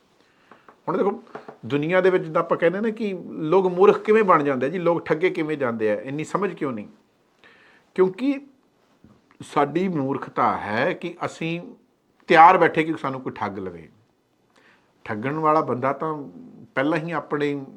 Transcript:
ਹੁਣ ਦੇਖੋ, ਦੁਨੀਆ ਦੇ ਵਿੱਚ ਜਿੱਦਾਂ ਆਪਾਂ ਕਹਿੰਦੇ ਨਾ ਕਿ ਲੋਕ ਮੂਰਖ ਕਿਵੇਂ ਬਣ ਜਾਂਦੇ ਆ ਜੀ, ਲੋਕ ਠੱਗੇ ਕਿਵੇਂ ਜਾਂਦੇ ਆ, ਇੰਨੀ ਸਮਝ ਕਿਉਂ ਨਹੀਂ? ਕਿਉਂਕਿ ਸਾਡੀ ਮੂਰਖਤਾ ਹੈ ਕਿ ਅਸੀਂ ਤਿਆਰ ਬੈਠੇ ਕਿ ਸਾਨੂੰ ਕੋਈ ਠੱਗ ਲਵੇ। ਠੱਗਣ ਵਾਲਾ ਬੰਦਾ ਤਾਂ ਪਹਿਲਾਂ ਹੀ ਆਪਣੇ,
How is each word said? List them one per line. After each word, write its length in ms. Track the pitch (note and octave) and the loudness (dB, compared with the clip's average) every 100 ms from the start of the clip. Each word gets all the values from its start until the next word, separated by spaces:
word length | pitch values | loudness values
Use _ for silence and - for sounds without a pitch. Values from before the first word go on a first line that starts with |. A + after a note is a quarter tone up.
| _ _ _ _ _ - _ _ - | _ _ _ _ _ -20 _ _ -6
ਹੁਣ 100 | E3+ | -2
ਦੇਖੋ, 260 | F#3+ A3+ - - - - A2+ | -2 -4 -10 -20 -20 -16 -4
ਦੁਨੀਆ 360 | C#3+ D#3 F#3 | -4 0 2
ਦੇ 80 | F#3 | 4
ਵਿੱਚ 140 | F3+ | 2
ਜਿੱਦਾਂ 180 | D#3+ E3 | 0 -2
ਆਪਾਂ 160 | E3 F3 | 0 0
ਕਹਿੰਦੇ 240 | E3+ F#3+ | 0 0
ਨਾ 80 | A3+ | -4
ਕਿ 300 | A3 G#3 F3+ - | -4 -6 -6 -10
ਲੋਕ 400 | - D#3 F3+ F#3 | -8 0 2 2
ਮੂਰਖ 340 | F3 G3+ - | 4 6 6
ਕਿਵੇਂ 220 | - G#3+ | 4 4
ਬਣ 200 | G3 E3 | 6 4
ਜਾਂਦੇ 220 | C#3+ C3 C3 | 4 0 -2
ਆ 40 | |
ਜੀ, 100 | F3+ | 0
ਲੋਕ 260 | E3+ E3 - | 0 0 0
ਠੱਗੇ 240 | D#3 F3+ | 0 0
ਕਿਵੇਂ 280 | E3+ D#3 D3+ | -2 -4 -2
ਜਾਂਦੇ 340 | B2+ A#2 G#2+ | -2 0 0
ਆ, 100 | G#2 | -2
ਇੰਨੀ 220 | A2+ D3 | -4 -8
ਸਮਝ 300 | D3+ F3 G3 | -4 -4 -4
ਕਿਉਂ 180 | E3+ D3 | -4 -6
ਨਹੀਂ? 160 | A2+ G#2 - _ _ _ _ _ _ _ _ _ - | -8 -12 -20 _ _ _ _ _ _ _ _ _ 0
ਕਿਉਂਕਿ 460 | F#3 F#3 C4+ C#4 - _ _ _ _ _ - _ _ - | 0 0 -2 -2 -8 _ _ _ _ _ -20 _ _ -20
ਸਾਡੀ 460 | - D3+ C#3+ D#3 F#3+ | -6 -2 0 0 -2
ਮੂਰਖਤਾ 720 | D#3 C3+ C3 - - A#2+ F2+ | -2 -2 -4 -6 -2 -2 -2
ਹੈ 360 | G2 G#2+ C#3+ | -4 -2 -2
ਕਿ 240 | D#3+ E3+ - C#3+ | -4 -10 -8 -10
ਅਸੀਂ 360 | - E3 E3+ F3+ - _ _ _ _ - | -8 -8 -8 -10 -20 _ _ _ _ 4
ਤਿਆਰ 300 | E3 E3+ F#3 | 10 10 10
ਬੈਠੇ 260 | D#3+ E3 | 4 2
ਕਿ 100 | D#3+ D3+ | -2 -4
ਸਾਨੂੰ 240 | C#3 C3+ | -6 -6
ਕੋਈ 120 | C3 - | -8 -6
ਠੱਗ 240 | G#2 F#2+ | -6 -6
ਲਵੇ। 300 | F#2 E2+ D2+ _ _ _ _ _ _ _ _ _ _ _ - | -10 -12 -18 _ _ _ _ _ _ _ _ _ _ _ -12
ਠੱਗਣ 280 | G#2+ C3 | -8 -6
ਵਾਲਾ 280 | D#3 D#3 D#3 | -2 2 2
ਬੰਦਾ 320 | C#3+ D3 C3 | 0 -2 -2
ਤਾਂ 360 | C3+ D#3+ D3+ C3+ - - - A2+ - | -2 -6 -8 -12 -18 -20 -20 -8 -4
ਪਹਿਲਾਂ 220 | C#3+ E3 | 0 -2
ਹੀ 140 | E3 | -2
ਆਪਣੇ, 540 | D#3+ - D3 D3 C#3+ C3+ | -6 -4 -4 -2 -4 -10